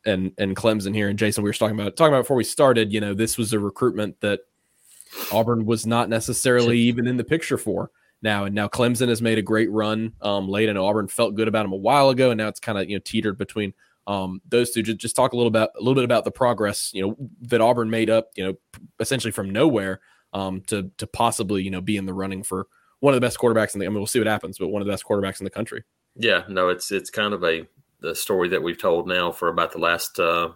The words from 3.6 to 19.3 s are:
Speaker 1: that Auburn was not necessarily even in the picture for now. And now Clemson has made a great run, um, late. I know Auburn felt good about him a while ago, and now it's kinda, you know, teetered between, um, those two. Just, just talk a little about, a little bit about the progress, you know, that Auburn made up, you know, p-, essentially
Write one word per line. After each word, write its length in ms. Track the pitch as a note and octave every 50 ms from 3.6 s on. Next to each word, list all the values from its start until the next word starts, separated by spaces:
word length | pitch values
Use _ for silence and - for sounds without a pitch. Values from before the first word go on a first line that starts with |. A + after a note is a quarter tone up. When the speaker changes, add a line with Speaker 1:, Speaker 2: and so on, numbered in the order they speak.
| G2+ G2+ - - C3 A#2+ F2+ G#2 G#2+ G2 - _
Speaker 1:
that 200 | - G#2 G2+ - - _ _ _ _ _ _ _ _ _ - - - - - - - -
Auburn 320 | G2 A2 A2+ A#2 A#2+ A#2 A2
was 220 | G#2+ A#2 A2+ A2
not 220 | A2+ A#2 A#2+ A#2 G2
necessarily 680 | A2+ A2+ - - A#2 - - C3 B2 B2 A#2+ A#2 A#2+ A#2+
even 300 | A#2 A#2+ A#2 B2 A#2+ B2
in 80 | B2+
the 80 | B2 A#2
picture 340 | - - C3+ - - C3+ -
for 320 | - G#2+ F#2 F#2+ - - _ _ _ _ _ _
now. 220 | - A2 G#2 G2+ G2+
And 100 | G2+ G2+
now 140 | G#2+ G#2 G#2
Clemson 400 | - - A#2+ A#2+ B2 A2+ B2+ A#2+
has 140 | A#2 A2
made 160 | A#2 A2+ A2+ A2
a 40 |
great 280 | G2 G2 A2 G#2+ A2 F#2+
run, 420 | G#2 A2 G#2+ G#2+ G#2+ A2 A2+ A2 - -
um, 280 | - G#2 G2+ G2+ F#2+ F#2+
late. 200 | G2 G#2 A2 A2
I 40 |
know 140 | G#2 G2 F#2
Auburn 220 | G2+ G#2 A2 G2+ F#2
felt 260 | - - A#2 G#2 G#2
good 140 | G#2 A2 A2
about 160 | G#2 A2 G#2+
him 80 | G2
a 40 | F#2+
while 340 | G2 G2 A2+ C3+ C#3+ C#3 C3+
ago, 200 | C3 B2 C3 B2+
and 80 | A#2 G#2+
now 100 | A2 G#2+
it's 120 | G2+ -
kinda, 260 | - - G#2+ G2 F#2+
you 100 | F2+ G2+
know, 60 | F#2+
teetered 360 | - - - A2+ A2 G#2+ F#2+ -
between, 340 | G2+ - - G#2+ G#2 G2 - _ _ _ _ _ -
um, 360 | G2+ G2+ G2 F#2+ F#2 F#2 F#2 - -
those 240 | - A#2+ A#2+ A#2
two. 100 | - A2+
Just, 160 | A2 A2 A2+ F#2+
just 180 | - - -
talk 160 | - B2+ C3
a 40 | -
little 120 | A#2+ A#2+ A#2
about, 220 | A2 A2 A2 - -
a 20 | -
little 160 | G#2 B2 C3
bit 100 | C3+ B2
about 200 | A#2 A#2+ A2 -
the 60 | G#2
progress, 600 | - - B2+ A#2+ A#2 G2+ A2 G2+ G#2 - - -
you 140 | - G2 F#2+
know, 100 | G2+ A2+ - C#3 A2+ - -
that 180 | A#2+ A#2+ B2 A#2
Auburn 260 | A2 A#2+ B2 A#2+ A2+ A2
made 220 | A2+ A2+ A2 G#2+
up, 200 | A2 A2+ A2+ - -
you 100 | - F#2
know, 80 | F#2+ F#2+ - _ _
p-, 100 | - - - - _ -
essentially 320 | A2+ - C3+ B2+ - A2+